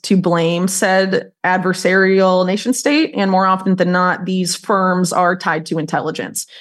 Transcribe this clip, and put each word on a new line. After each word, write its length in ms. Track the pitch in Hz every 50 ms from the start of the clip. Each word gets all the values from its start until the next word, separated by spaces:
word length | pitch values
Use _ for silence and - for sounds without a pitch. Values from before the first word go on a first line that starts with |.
| -
to 120 | - 202
blame 520 | 185 - 175 170 170 165 165 170 175 180
said 640 | 185 190 - 214 190 185 190 190 190 190 - - - _ - -
adversarial 1000 | 180 185 185 175 185 185 - - 185 185 190 190 190 190 190 190 185 185 185 185
nation 280 | 180 190 208 - 240 254
state. 380 | - - 285 294 311 320 - -
And 160 | 202 196 190
more 160 | 185 185 190
often 280 | 190 190 185 190 190 185
than 140 | 185 175 180
not, 340 | 180 180 180 180 170 - 175
these 300 | 185 185 185 180 175 -
firms 560 | - - - 208 190 185 185 180 185 180 165
are 240 | - 180 180 175 185
tied 300 | 180 - 180 156 160 160
to 120 | - 160 160
intelligence. 680 | 156 156 165 143 - 156 - - 107 - - - - _ - -